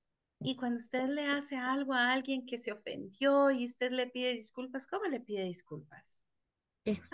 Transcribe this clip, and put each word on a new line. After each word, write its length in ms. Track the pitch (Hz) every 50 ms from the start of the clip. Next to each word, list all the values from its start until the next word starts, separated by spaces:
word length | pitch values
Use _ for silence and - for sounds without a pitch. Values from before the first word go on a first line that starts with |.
| _ _ _ _ _ _ _ _
Y 160 | - 262 254
cuando 220 | 254 254 240 240 233
usted 320 | 233 - - 254 262 262
le 160 | 285 294 294 285
hace 300 | 285 285 285 - 277 254
algo 360 | 247 254 269 277 277 262 269
a 200 | 247 240 247 254
alguien 320 | 269 262 269 269 262 247
que 120 | - 240 240
se 140 | - 220
ofendió 800 | 214 214 - - 185 185 202 190 196 - 269 277 277 277 277 277
y 140 | 269 247 247
usted 260 | 240 - - 247 254
le 160 | 254 254 247 247
pide 260 | 247 247 247 254 247
disculpas, 540 | 226 214 - - 254 254 262 254 269 269 -
¿cómo 180 | - 403 427 359
le 100 | 269 233
pide 240 | 247 - 208 196 190
disculpas? 800 | 180 175 180 - - 156 151 151 - - - - - - - _ _ _ _ _ _ _ _ _ _ _ _ _
How 80 | 220 208 - - -